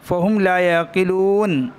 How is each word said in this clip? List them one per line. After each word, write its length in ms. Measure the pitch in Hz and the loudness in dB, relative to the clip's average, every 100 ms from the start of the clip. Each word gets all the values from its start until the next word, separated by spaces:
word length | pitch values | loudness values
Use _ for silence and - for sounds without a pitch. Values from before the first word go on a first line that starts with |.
फ़हुम 360 | - 180 185 214 | -4 -2 0 0
ला 180 | 190 180 | 0 2
याकिलून 1120 | 180 170 165 185 185 185 190 202 208 143 127 | 2 0 -2 -2 0 0 2 2 0 -2 -4